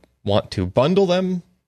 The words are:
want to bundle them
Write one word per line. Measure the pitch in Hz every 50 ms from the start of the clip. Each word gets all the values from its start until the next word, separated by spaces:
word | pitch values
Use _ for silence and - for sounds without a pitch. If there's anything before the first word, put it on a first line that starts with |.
| _ _ _ _ _
want | 101 101 107 - - -
to | - 92
bundle | 90 - - 127 156 190 196 202
them | 175 175 185 190 185 185 180 - _ _ _ _